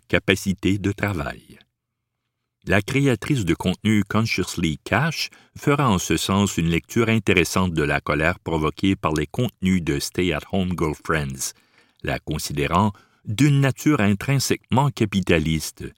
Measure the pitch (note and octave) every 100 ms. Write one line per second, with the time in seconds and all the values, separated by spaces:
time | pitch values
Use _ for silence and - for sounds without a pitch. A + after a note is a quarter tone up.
0 | _ F2+ - F#2+ G2 F2+ F#2 G2+ F#2+ G2
1 | G2+ F#2 C2 B1 - - _ _ _ _
2 | _ _ _ _ _ _ - F#2+ - C3+
3 | C#3 A#2 - C#3+ E2+ E2 F#2 F#2 G#2 G#2+
4 | G2 G#2+ A2+ - F2+ - F2 D2 - G2
5 | E3 - - - _ - - C#3+ C3+ F#2
6 | - E2 - G2 G2+ - E2 E2 - A#2
7 | A2+ A2 G#2+ F2 E2 F#2 F#2 D#2+ C#2+ C#2+
8 | - D2+ D#2+ F2+ - D#2+ D2+ - F#2+ F#2+
9 | D#2+ D2+ D2+ - B2 - F#2 F#2+ D#2 C#2+
10 | - - F2+ D2 - G2 F2+ E2+ D#2+ C#2+
11 | - D#2+ C#2 C2 - - _ _ _ _
12 | - C2 - D2+ - D2 C#2 E2 G#2 -
13 | _ _ - G2+ D3 C#3 C#3 - D3+ D3
14 | G2+ G2+ - C#3 - - _ A#2 C#3+ -
15 | G#2+ G2+ F2 E2 D#2 D#2 - - -